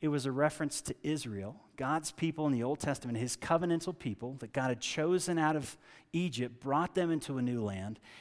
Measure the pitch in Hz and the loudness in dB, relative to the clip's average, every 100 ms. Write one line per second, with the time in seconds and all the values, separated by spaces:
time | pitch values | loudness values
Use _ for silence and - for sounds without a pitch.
0 | 156 147 135 131 151 - 143 - - - | 0 2 0 4 2 2 -2 -2 -4 -4
1 | 151 151 117 101 98 - - - 160 160 | -2 -2 -2 -6 -6 -10 -18 -6 0 0
2 | 151 - 165 156 151 123 123 147 147 131 | -2 -2 -2 2 2 2 2 0 0 -2
3 | 123 113 123 - - 165 175 165 185 165 | -2 -2 -2 -2 2 2 4 2 0 -4
4 | 120 98 123 135 113 139 131 120 - - | -6 -4 -8 -8 -6 -2 0 0 -2 0
5 | 160 180 - 165 156 156 127 - - - | 2 2 2 2 4 2 -2 -8 -16 -20
6 | - 170 180 120 123 123 135 147 175 185 | -4 0 0 0 -4 -4 0 2 2 0
7 | 170 160 - 131 123 120 104 95 101 113 | 2 0 -2 0 0 0 0 -2 -6 -10
8 | - - | -14 -20